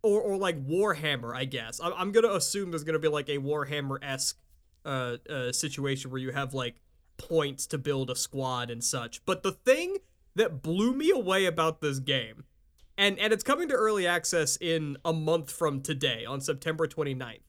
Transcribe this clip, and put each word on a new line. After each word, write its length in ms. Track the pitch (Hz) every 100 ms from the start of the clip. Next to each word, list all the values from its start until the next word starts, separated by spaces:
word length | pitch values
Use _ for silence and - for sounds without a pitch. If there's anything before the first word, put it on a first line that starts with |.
Or, 180 | 220 208
or 160 | 220 196
like 280 | 190 160 135
Warhammer, 680 | 170 208 160 151 135 117
I 100 | 123 135
guess. 340 | 127 113 -
I, 100 | 170
I'm 220 | 175 185
gonna 200 | 208 226
assume 380 | 190 - 202 190
there's 140 | 165
gonna 140 | 151 160
be, 100 | 156
like, 200 | 147 143
a 100 | 143
Warhammer-esque, 1000 | 139 151 135 147 139 135 143 135 - - _ _ _ _
uh, 320 | 147 131 123 120 -
uh, 220 | 143 123
situation 580 | - 151 135 139 139 135
where 100 | 131
you 100 | 131
have, 200 | 135 131
like, 220 | 135 123 - _ _ _ -
points 500 | - 165 143 139 -
to 100 | 151
build 320 | 139 139 131
a 60 | 123
squad 540 | - 139 131 123 120
and 120 | 117
such. 420 | - 131 117 -
But 180 | - 185
the 80 | 196
thing 460 | 185 - 285 359 392 _ _ _
that 280 | 180 214 147
blew 300 | 156 180 226
me 160 | 262 311
away 360 | 349 185 190 190
about 340 | 165 160 160
this 200 | 151 135
game, 440 | 131 135 113 110 - _ _ _ - -
and, 200 | 202 196
and 140 | 214
it's 100 | 214
coming 260 | - 294 339
to 40 |
early 320 | 254 214 208 175
access 500 | 175 170 170 156 -
in 380 | 175 165 151 139
a 80 | 165
month 380 | 165 156 165 156
from 300 | - 160 139
today, 440 | 139 139 139 113
on 160 | 113 135
September 460 | 135 143 165 160 156
twenty-ninth. 540 | - 147 131 123 110